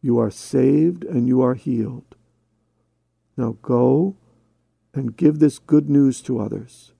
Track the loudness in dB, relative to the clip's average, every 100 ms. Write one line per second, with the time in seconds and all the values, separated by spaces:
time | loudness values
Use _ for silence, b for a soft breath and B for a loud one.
0 | 0 0 0 -6 -6 0 2 2 0 -2
1 | -6 -4 0 2 0 -2 -4 -4 -4 -8
2 | _ _ _ _ _ _ _ _ _ _
3 | _ _ _ -6 -6 -6 -2 2 4 2
4 | 0 -4 _ _ _ _ _ _ _ -8
5 | -8 0 0 4 2 0 0 0 2 2
6 | 2 0 -6 -6 -4 -8 -14 -20 _